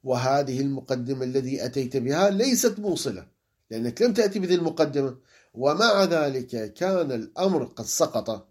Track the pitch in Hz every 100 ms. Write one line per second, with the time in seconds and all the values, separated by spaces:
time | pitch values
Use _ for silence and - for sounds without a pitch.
0 | 135 123 127 139 143 127 139 135 127 127
1 | 120 135 127 135 131 135 123 139 123 135
2 | 120 151 196 196 262 254 240 202 208 175
3 | 143 95 - _ _ _ _ 113 120 120
4 | 240 202 208 202 185 180 165 165 151 143
5 | 135 123 _ _ _ - 135 160 226 202
6 | 190 165 147 131 127 120 107 - 180 190
7 | 156 120 110 - 190 170 123 - 107 -
8 | 160 117 107 110 -